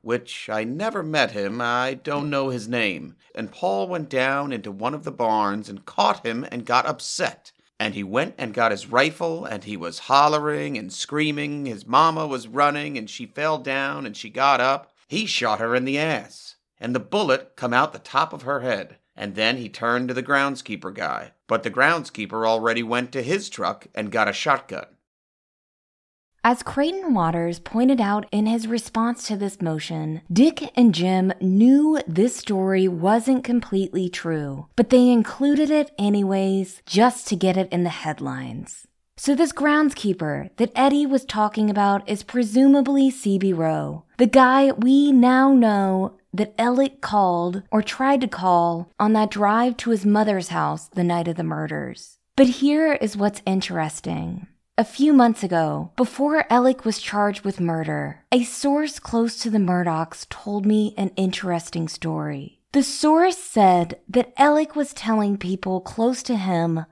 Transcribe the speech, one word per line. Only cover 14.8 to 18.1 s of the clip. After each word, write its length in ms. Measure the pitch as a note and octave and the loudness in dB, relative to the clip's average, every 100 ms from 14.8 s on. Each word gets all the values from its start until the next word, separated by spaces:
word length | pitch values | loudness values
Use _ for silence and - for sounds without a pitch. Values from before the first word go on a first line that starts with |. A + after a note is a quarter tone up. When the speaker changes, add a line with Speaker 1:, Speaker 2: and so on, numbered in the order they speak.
| - _ _ | -6 _ _
Speaker 1:
He 180 | E3 | -6
shot 360 | G#3+ - A#2 G#2+ | -4 -2 -2 0
her 140 | A2+ | 0
in 120 | B2 C3 | -2 -2
the 120 | C#3 | -2
ass, 580 | D#3+ C3+ - - - - _ _ | -2 -4 -8 -18 -20 -20 _ _
and 160 | A#2 | -6
the 60 | B2 | -6
bullet 560 | - G3+ F3 C3 - - | -4 -2 0 0 -2 -8
come 160 | B2 | 0
out 220 | B2 D3+ | 2 0
the 40 | - | -4
top 360 | - | -4